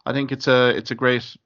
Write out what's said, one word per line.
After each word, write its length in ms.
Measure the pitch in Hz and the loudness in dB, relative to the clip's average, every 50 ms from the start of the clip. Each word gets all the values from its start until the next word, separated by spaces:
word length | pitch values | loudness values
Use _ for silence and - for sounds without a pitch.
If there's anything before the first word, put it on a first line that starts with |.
| _ | _
I 80 | - | -6
think 200 | 120 143 139 131 | -4 -4 -4 -4
it's 160 | 135 131 - 143 | -6 -4 0 2
a, 220 | 131 127 123 123 | 4 4 4 4
it's 200 | - - - - | 2 0 -4 -8
a 60 | 123 | -6
great, 400 | 113 131 123 123 120 117 - - _ _ | -2 0 0 0 0 -4 -10 -20 _ _